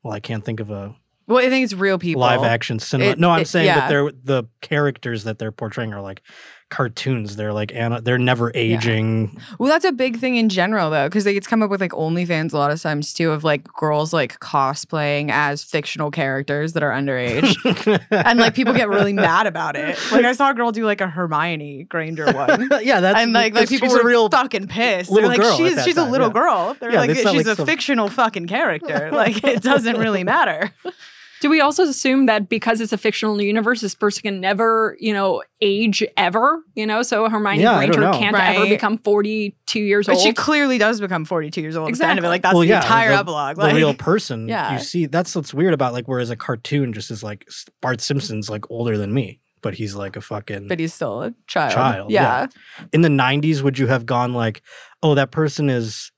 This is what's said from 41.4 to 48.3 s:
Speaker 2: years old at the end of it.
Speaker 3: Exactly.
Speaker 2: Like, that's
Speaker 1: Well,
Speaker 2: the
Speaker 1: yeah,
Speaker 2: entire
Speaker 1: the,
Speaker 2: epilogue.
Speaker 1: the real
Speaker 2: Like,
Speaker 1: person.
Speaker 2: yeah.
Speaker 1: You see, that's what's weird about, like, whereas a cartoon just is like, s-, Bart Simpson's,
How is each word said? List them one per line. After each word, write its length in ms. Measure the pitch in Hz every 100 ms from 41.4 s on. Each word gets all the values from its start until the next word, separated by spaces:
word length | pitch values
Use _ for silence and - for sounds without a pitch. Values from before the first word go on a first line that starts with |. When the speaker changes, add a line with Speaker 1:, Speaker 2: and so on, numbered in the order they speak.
| 156 170
Speaker 2:
years 160 | 156 160
old 140 | 160
at 40 | 240
the 60 |
end 140 | 170 190
of 60 |
it. 20 | 170
Speaker 3:
Exactly. 20 |
Speaker 2:
Like, 140 | 180
that's 120 | 180
Speaker 1:
Well, 80 | 180
Speaker 2:
the 40 | 170
Speaker 1:
yeah, 80 | 180
Speaker 2:
entire 280 | - 226 226
Speaker 1:
the, 80 | 202
Speaker 2:
epilogue. 380 | 175 151 143 160
Speaker 1:
the 160 | 208
real 140 | 156 151
Speaker 2:
Like, 100 | 135
Speaker 1:
person. 500 | - 202 - 117 113
Speaker 2:
yeah. 240 | 220 123
Speaker 1:
You 60 | 127
see, 260 | - 175 151
that's 280 | 160 180 175
what's 180 | 143
weird 200 | 139 185
about, 180 | 151 127
like, 140 | 123 117
whereas 220 | 127 120
a 60 | 117
cartoon 560 | - 117 - 147 131
just 180 | 107 -
is 120 | 107
like, 220 | 107 104 -
s-, 180 | - - _
Bart 200 | 131 120
Simpson's, 500 | - 139 -